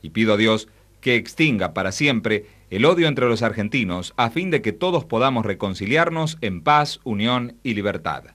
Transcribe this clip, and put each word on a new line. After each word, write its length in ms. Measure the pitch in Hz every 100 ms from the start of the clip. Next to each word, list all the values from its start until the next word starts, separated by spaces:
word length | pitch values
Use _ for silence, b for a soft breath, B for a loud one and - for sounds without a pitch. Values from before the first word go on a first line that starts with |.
Y 80 | -
pido 240 | 110 113
a 20 | 104
Dios 320 | 110 110 - b b _
que 160 | - 120
extinga 560 | - - 160 110 90
para 200 | 82 95
siempre 520 | 95 147 120 110 107 B B B
el 160 | 95
odio 240 | 139 180 165
entre 200 | 143 123
los 120 | 113
argentinos 720 | 117 107 104 135 101 90 92 -
a 100 | 117
fin 220 | 160 185
de 100 | 156
que 120 | 110
todos 340 | 104 180 170 -
podamos 400 | 113 135 127 107
reconciliarnos 920 | 95 101 92 101 143 170 165 156 160
en 180 | 110 90
paz, 400 | 110 147 147 -
unión 520 | 127 101 113 123 120 -
y 100 | 131
libertad. 520 | 104 101 90 80 69 -